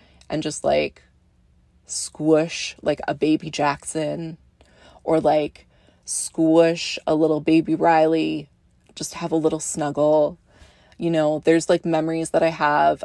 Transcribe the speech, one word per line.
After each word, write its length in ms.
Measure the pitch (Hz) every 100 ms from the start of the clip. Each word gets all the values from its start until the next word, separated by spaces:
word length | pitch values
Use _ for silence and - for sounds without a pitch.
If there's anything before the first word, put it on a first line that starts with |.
| _ _ _
and 120 | 156
just, 220 | 156 147
like, 400 | 143 147 151 - _ _ _ _ _ _ _ _ -
squish, 920 | - - - 156 156 165 - - -
like, 200 | - 147 -
a 40 |
baby 360 | 139 151 156 160
Jackson, 880 | 151 147 143 - 160 151 147 165 170 _ _ _ _ - -
or, 160 | - 160
like, 480 | 151 156 147 - _ _ _ _ -
squish 920 | - - - 160 160 165 170 - - -
a 80 |
little 280 | 156 156 151
baby 340 | 151 160 156 160
Riley, 760 | 165 160 160 165 156 156 151 _ _ _ _ -
just 200 | 160 -
have 180 | 170
a 20 | 160
little 240 | 156 156
snuggle. 800 | - - 147 143 151 156 147 180 _ _ - _ _ -
You 140 | 170
know, 280 | 160 151 156
there's, 240 | 165 165 -
like, 160 | 175
memories 460 | 175 160 160 160 160
that 120 | 160
I 80 | 165
have 540 | 160 151 151 170 147